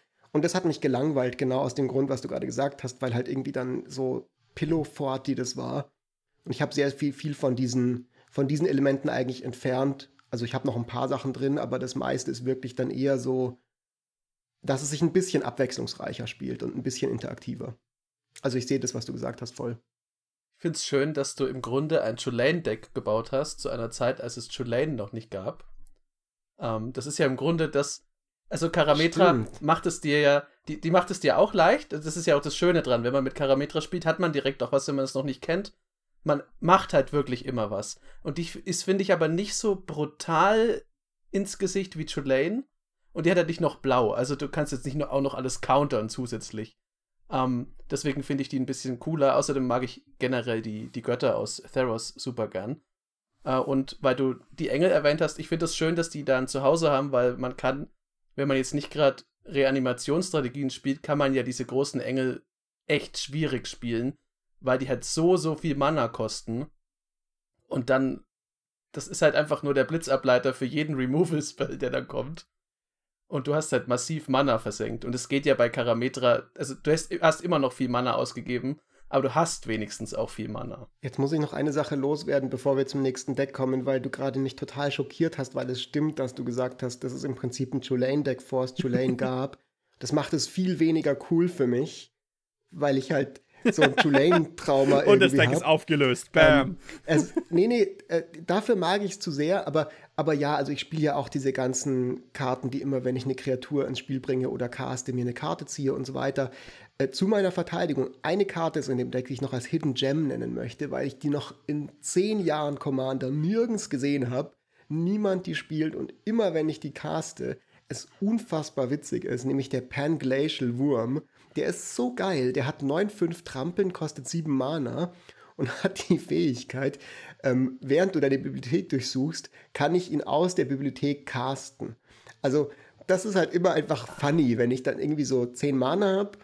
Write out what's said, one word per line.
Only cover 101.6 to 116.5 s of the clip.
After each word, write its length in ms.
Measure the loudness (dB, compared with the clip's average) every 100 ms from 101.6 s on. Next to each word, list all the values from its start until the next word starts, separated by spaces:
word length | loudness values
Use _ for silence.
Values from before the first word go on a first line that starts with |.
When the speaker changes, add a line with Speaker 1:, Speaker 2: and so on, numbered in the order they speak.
| 0 0 0 0 0 -4 -8
Speaker 1:
Karten, 380 | -4 -2 -2 -2
die 120 | -4
immer, 220 | -2 -2
wenn 140 | 0 -2
ich 80 | -2
eine 100 | -4
Kreatur 500 | -2 -4 -2 -2 -2
ins 140 | -4
Spiel 220 | -6 -4
bringe 280 | -2 -2 -2
oder 200 | -4 -6
caste, 420 | -6 -6 -6 -4
mir 120 | -2
eine 100 | -4
Karte 320 | -4 -4 -6 -8
ziehe 280 | -4 -2
und 120 | -2 -4
so 80 |
weiter. 380 | -4 -2 -2 -4 -6 -20 -20 -12 -4
Äh, 100 | -4
zu 180 | 0 2
meiner 240 | 4 2
Verteidigung, 600 | 0 -2 -2 0 0 -2 -4
eine 240 | -2 0 0
Karte 340 | 0 0 0
ist 80 | -2
in 100 | -2
dem 140 | -2
Deck, 160 | -4 -4
die 60 |
ich 80 | -4
noch 100 | -4
als 140 | -4 -2
Hidden 280 | 0 0
Gem 360 | 0 0 2 0
nennen 240 | -2 -4
möchte, 360 | -4 -6 -6 -6
weil 160 | -4 -4
ich 140 | -2
die 100 | -2
noch 240 | -2 -4 -10 -6
in 240 | -4 -6 -10
zehn 400 | -2 2 2 2
Jahren 400 | 2 0 0 -2
Commander 500 | -2 -2 0 -2 -2
nirgends 600 | 0 2 2 2 -2 -2
gesehen 400 | -2 0 0 0
hab, 260 | -2 -4 -10 _ _ -6
niemand 600 | -2 0 2 2 0 -2
die 80 | -6
spielt 400 | -4 -2 -2 -2
und 180 | -8 -6
immer, 300 | -2 2 2